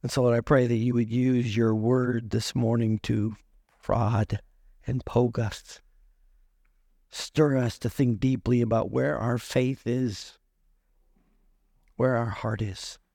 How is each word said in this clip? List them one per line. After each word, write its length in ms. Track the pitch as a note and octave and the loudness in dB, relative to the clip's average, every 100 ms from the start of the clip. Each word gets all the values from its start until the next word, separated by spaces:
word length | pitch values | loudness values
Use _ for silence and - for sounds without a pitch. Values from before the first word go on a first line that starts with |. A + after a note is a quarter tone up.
And 100 | B2 | -4
so, 120 | - | 2
Lord, 140 | B2 A#2 | 2 2
I 40 | |
pray 260 | - C#3+ B2 | 4 4 4
that 80 | A#2 | 2
you 180 | A#2+ | 2
would 160 | A#2+ A2 | 2 0
use 460 | A#2+ B2+ B2+ A#2+ G#2 | 2 2 2 0 2
your 180 | A2+ | 2
word 560 | A2 A2 B2+ B2 A#2+ A2+ | 2 2 2 2 -2 -2
this 240 | A2+ - | -4 -2
morning 460 | - A2+ A#2 A2+ A2 | -2 0 2 0 -2
to 320 | - A2+ G#2 G#2+ _ _ _ _ | -2 -2 -2 -6 _ _ _ _
prod 600 | - G2+ G#2+ A2+ G#2+ G#2 - _ - _ - | -4 0 2 0 0 -4 -8 _ -20 _ -6
and 180 | B2+ - | -6 -2
poke 340 | A#2+ A#2+ A#2 | 0 0 0
us, 420 | A2+ - - - _ _ _ _ _ _ _ _ _ _ _ _ _ | -4 -6 -18 -20 _ _ _ _ _ _ _ _ _ _ _ _ _
stir 480 | - - - D3+ C3+ | -14 -6 2 4 4
us 220 | A#2+ - | 0 -2
to 100 | A#2+ | -8
think 300 | - B2+ A2 | 0 0 2
deeply 420 | C3 B2+ - B2 | 0 0 0 0
about 300 | A2+ A2+ F#2+ | 2 0 0
where 260 | B2+ C3+ C#3 | -2 -2 -2
our 200 | A2+ B2 | -2 -4
faith 500 | - C3+ B2+ C3+ - | -2 -2 0 -4 -4
is, 500 | B2 B2+ F#2+ - - _ _ _ _ _ _ _ _ _ _ _ _ _ _ _ - | -2 -2 -4 -14 -20 _ _ _ _ _ _ _ _ _ _ _ _ _ _ _ -2
where 200 | B2+ B2 | 0 0
our 140 | A#2 | -2
heart 320 | G2+ A#2 G#2 | -4 -6 -4
is 380 | G#2+ F#2 - - _ | -6 -8 -14 -16 _